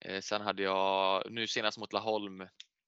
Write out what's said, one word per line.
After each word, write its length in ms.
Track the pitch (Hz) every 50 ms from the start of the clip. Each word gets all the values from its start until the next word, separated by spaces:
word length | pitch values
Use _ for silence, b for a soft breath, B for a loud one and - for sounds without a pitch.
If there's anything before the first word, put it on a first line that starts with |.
| -
Eh, 160 | 92 95 98
sen 200 | - - 104 104
hade 220 | 104 104 95 98
jag, 680 | 98 95 95 95 95 98 95 95 95 95 95 95 - -
nu 140 | 113 117 113
senast 320 | 107 - 123 110 107 - 117
mot 140 | 104 -
Laholm-matchen, 580 | 107 101 107 113 107 104 101 98 95 92 92 95 _ - - _ _ _ _